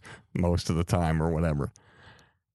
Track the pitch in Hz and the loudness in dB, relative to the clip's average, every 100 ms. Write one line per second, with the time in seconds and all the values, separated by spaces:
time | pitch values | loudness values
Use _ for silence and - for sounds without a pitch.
0 | - - _ - 87 87 - 82 85 90 | -12 -20 _ -2 0 0 0 -2 0 0
1 | 82 80 82 78 82 73 69 - - - | 2 2 0 0 0 0 -4 -8 -20 -20
2 | - - - _ _ | -20 -20 -20 _ _